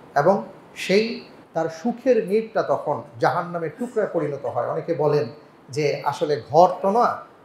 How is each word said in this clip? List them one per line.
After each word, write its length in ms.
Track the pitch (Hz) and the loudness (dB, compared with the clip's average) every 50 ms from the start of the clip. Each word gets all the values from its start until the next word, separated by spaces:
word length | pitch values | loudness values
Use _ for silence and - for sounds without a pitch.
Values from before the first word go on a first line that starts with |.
| - - - | -12 -4 0
এবং 280 | 143 143 175 202 214 226 - - - - - - | 2 4 4 4 2 0 -8 -14 -20 -20 -20 -14
সেই 300 | - - - 185 208 226 233 240 - - - - - - - - | -8 -2 2 2 2 2 0 -4 -10 -12 -18 -20 -20 -16 -8 -6
তার 140 | 165 160 160 | -4 -4 -4
সুখের 580 | 160 - - 240 233 - - 269 247 220 180 175 | -6 -6 -6 -6 -4 -2 2 2 2 2 2 0
নিটটা 360 | 202 226 220 220 - 185 151 | 0 0 0 0 -2 -2 0
তখন 380 | - 143 - - 151 139 117 98 - - 117 | 0 0 -2 -2 -4 -4 -4 -6 -12 -8 -2
জাহান্নামের 520 | 160 147 147 175 170 175 170 170 165 156 151 - | 0 0 0 0 -4 -4 -6 -8 -8 -8 -8 -8
টুকরায় 300 | 240 240 - 220 196 - - | -10 -6 -2 -2 -2 -2 -2
পরিণত 320 | 170 151 147 139 127 - | -2 -2 -4 -4 -6 -6
হয়। 220 | 117 - 123 117 127 | -6 -4 -2 -2 -2
অনেকে 260 | 147 160 151 - 160 | -2 -4 -4 -4 -2
বলেন 320 | 135 156 147 143 147 110 117 - - - - - - - - | 0 2 2 2 2 0 -2 -8 -14 -20 -20 -20 -20 -18 -10
যে 320 | 127 147 151 143 - - - | -4 -2 0 0 0 -2 -2
আসলে 360 | 147 143 - 170 147 147 135 - - | -4 -2 -2 0 0 0 -2 -2 2
ঘর 200 | 127 160 180 180 180 - | 6 8 8 6 6 2
তো 100 | - 196 | -2 0
না, 260 | 202 240 233 - - - - - - - - | 2 2 2 2 0 -2 -10 -16 -20 -20 -8